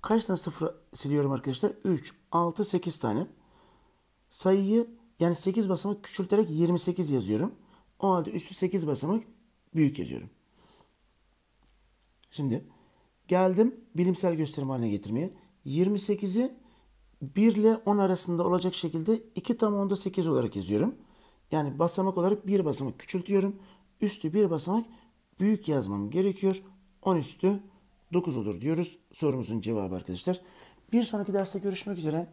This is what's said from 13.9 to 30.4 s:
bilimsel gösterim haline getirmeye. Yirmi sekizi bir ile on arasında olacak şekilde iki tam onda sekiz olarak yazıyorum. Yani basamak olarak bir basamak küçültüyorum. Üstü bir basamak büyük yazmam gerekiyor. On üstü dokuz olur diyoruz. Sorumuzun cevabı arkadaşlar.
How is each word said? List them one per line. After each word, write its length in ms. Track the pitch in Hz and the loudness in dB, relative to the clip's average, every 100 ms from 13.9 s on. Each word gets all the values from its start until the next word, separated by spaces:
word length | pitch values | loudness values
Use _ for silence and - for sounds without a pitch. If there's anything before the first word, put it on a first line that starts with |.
bilimsel 400 | 160 180 180 185 | 0 2 2 0
gösterim 360 | 160 147 151 135 | 0 -2 -4 -4
haline 180 | 131 117 | -2 -2
getirmeye. 460 | 101 101 117 185 - _ _ | -2 -2 -4 -4 -8 _ _
Yirmi 340 | 139 143 185 208 | -4 0 2 2
sekizi 580 | 202 202 202 202 262 - - _ _ _ _ _ | -2 -2 -2 -2 -2 -6 -20 _ _ _ _ _
bir 340 | 139 - 220 202 | -6 4 4 6
ile 200 | 214 220 | 4 4
on 220 | 202 208 | 2 2
arasında 480 | 190 180 - 170 180 | 4 2 0 0 2
olacak 280 | 180 180 | 2 0
şekilde 480 | - 165 160 160 226 - | -4 -4 -2 0 -2 -2
iki 220 | - - 226 | -10 -4 0
tam 180 | 214 | 0
onda 220 | 202 196 196 | 0 0 -2
sekiz 320 | 196 185 165 | -2 -2 0
olarak 280 | 131 117 101 | 2 0 -4
yazıyorum. 380 | 90 104 190 - - _ _ _ _ | -2 0 0 -4 -20 _ _ _ _
Yani 280 | 156 147 135 | -2 -2 0
basamak 400 | 170 190 190 185 | -2 0 -2 2
olarak 280 | 180 202 190 | 0 0 0
bir 180 | 202 | 0
basamak 340 | 156 139 135 - | 2 -2 -4 -8
küçültüyorum. 580 | - 185 180 196 196 202 - - _ _ | -6 -6 0 0 0 -4 -18 -20 _ _
Üstü 340 | 208 202 160 | -4 -2 -2
bir 160 | 185 196 | 2 2
basamak 360 | 160 160 214 226 - _ _ _ _ | 0 0 -2 -2 -16 _ _ _ _
büyük 280 | 202 208 160 | 2 2 0
yazmam 420 | 143 98 101 104 | -2 0 -4 -2
gerekiyor. 520 | 156 196 190 196 190 - - _ _ | 0 0 2 0 0 -8 -20 _ _
On 140 | - 175 | 0 0
üstü 460 | 139 - 190 202 - _ _ _ _ | -2 0 0 0 -6 _ _ _ _
dokuz 240 | 175 175 123 | -2 0 -4
olur 240 | 104 87 | -4 -4
diyoruz. 380 | 135 165 170 - _ | -2 0 -2 -8 _
Sorumuzun 480 | - 151 131 101 110 | -2 -2 0 -4 -4
cevabı 340 | 101 110 92 | -2 -2 -2
arkadaşlar. 460 | 90 - 90 - 180 | -6 -6 -6 -4 -4